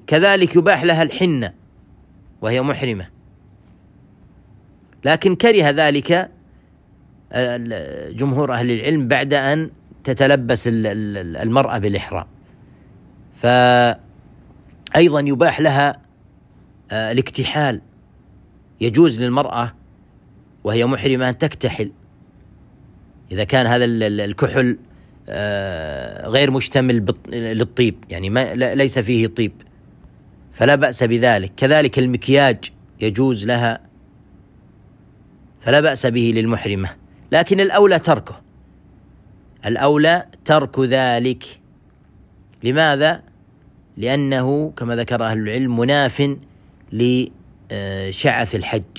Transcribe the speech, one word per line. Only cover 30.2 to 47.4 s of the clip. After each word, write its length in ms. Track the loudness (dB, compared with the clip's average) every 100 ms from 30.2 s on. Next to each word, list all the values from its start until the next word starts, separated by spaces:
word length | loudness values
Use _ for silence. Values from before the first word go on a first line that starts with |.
| -20 -20 -12
فلا 220 | 0 2
بأس 280 | 4 2 0
بذلك. 500 | 0 2 2 2 -2 -2
كذلك 420 | 2 2 2 0
المكياج 680 | -2 -2 2 4 4 0 -8 -20 -20 -6
يجوز 460 | -4 0 0 0 -2
لها، 340 | -2 -2 -4 -12 _ _ _ _ -20 _ _ _ _ -20 _ -20 _ -20 _ -20 _
فلا 200 | 2 4
بأس 260 | 4 0 0
به 260 | 0 0
للمحرمة، 540 | 0 0 -2 -4 -4 -6 -10 -20 -20 0
لكن 280 | 0 2 2
الأولى 380 | 2 4 4 4
تركه، 420 | 2 0 -2 -18 _ -20 -20 _ _ -20 _ -20 -20 -20 _ -10 -6
الأولى 600 | 0 2 4 4 2 -2 -6
ترك 360 | 2 2 2 -2
ذلك. 640 | 0 2 2 0 -2 -4 -10 -20 _ _ _ _ _ -20 _ _ _ _
لماذا؟ 580 | -2 2 2 2 0 0 -8 _ _ _ _ _ _ -8
لأنه 720 | -4 -2 0 0 0 0 -2
كما 260 | -6 -6 -4
ذكر 280 | -4 -4
أهل 140 | -2 -4
العلم 400 | -4 -4 -2 0
مناف 580 | 2 2 0 0 -2 -4 -12 -20 _ _ -8
لشعث 1600 | -2 0 0 -2 -10